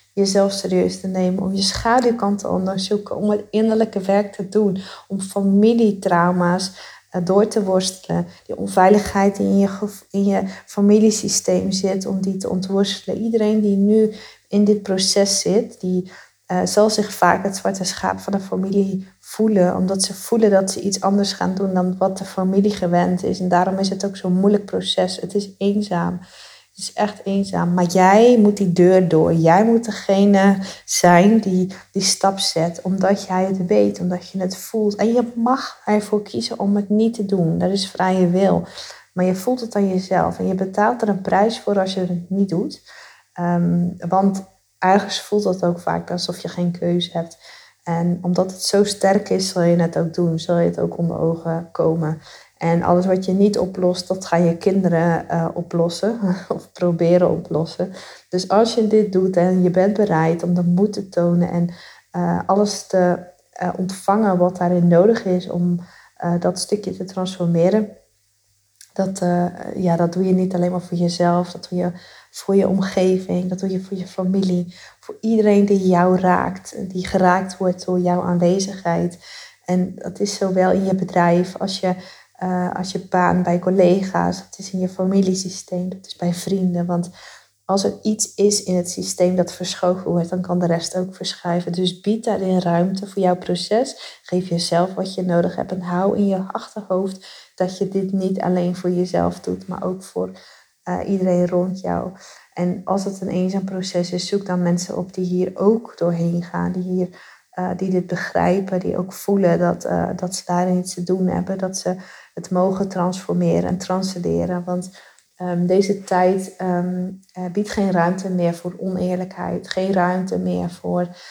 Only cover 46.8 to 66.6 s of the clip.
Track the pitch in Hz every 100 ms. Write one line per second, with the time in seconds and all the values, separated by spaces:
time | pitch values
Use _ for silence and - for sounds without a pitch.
46.8 | 175 175 175 170 170 - - - - _
47.8 | 175 170 175 175 180 180 185 - - 202
48.8 | 202 - 196 202 - 190 190 180 170 170
49.8 | 165 165 165 170 170 160 - 170 175 175
50.8 | 175 - 170 - 165 165 165 165 170 -
51.8 | 160 165 156 160 - - - - 170 170
52.8 | - 180 185 190 190 190 208 202 185 185
53.8 | 180 180 - 190 - 170 175 170 196 190
54.8 | 180 165 170 165 - 165 165 - 170 170
55.8 | 170 - 202 233 196 185 - - - -
56.8 | 175 170 170 180 175 160 - 151 160 -
57.8 | 196 185 - - _ 180 185 202 233 233
58.8 | 214 214 190 190 190 185 180 185 180 180
59.8 | 196 208 202 160 160 170 175 175 175 175
60.8 | 208 208 196 175 175 175 170 175 175 -
61.8 | - - _ 180 175 175 - 196 202 -
62.8 | - 185 180 175 - - _ - 180 -
63.8 | 185 - - 208 214 180 180 180 175 180
64.8 | 175 170 208 226 190 180 180 175 175 175
65.8 | 175 - - - 175 175 180 185